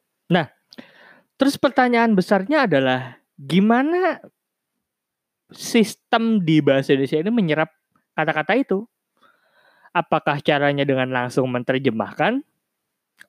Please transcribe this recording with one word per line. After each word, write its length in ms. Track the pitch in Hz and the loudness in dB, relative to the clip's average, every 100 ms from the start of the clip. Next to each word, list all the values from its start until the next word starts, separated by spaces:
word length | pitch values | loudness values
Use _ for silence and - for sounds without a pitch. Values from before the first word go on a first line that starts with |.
| _ _ - | _ _ -2
Nah, 200 | 175 147 _ _ - - _ - - _ - | -2 -2 _ _ -20 -20 _ -20 -20 _ -2
terus 200 | 269 - | -2 0
pertanyaan 560 | 285 - 247 240 233 202 | 0 2 2 2 2 2
besarnya 480 | 180 196 190 302 247 | 2 0 0 0 2
adalah 520 | 143 131 127 123 - _ | 2 2 0 -4 -16 _
gimana 880 | - 139 170 208 233 285 349 370 294 - _ _ _ _ _ _ _ _ _ _ _ _ | -20 -2 2 4 2 0 0 -2 -4 -12 _ _ _ _ _ _ _ _ _ _ _ _
sistem 880 | - - 240 214 - _ 233 226 220 | -16 -2 2 0 -2 _ -2 0 0
di 240 | 165 156 143 | 2 2 4
bahasa 320 | 135 135 139 | 2 2 0
Indonesia 240 | 135 156 | 0 -2
ini 80 | 175 | -2
menyerap 360 | 240 175 151 160 _ _ _ _ - | -2 0 -2 -4 _ _ _ _ -4
kata-kata 400 | 156 156 151 226 | -2 -2 -2 -2
itu? 320 | 277 196 226 _ _ _ _ _ _ _ _ _ _ | -2 -4 -6 _ _ _ _ _ _ _ _ _ _
Apakah 480 | 175 165 156 - 147 | -6 -2 -2 -2 -2
caranya 440 | - 147 143 143 139 | 0 0 0 0 0
dengan 240 | 131 127 | 0 -2
langsung 400 | 127 123 131 127 | -2 -2 -2 -2
menerjemahkan? 920 | 123 123 131 135 110 98 104 165 262 - _ _ _ _ _ _ _ | -2 -4 -2 -2 -2 -6 -2 -2 -2 -8 _ _ _ _ _ _ _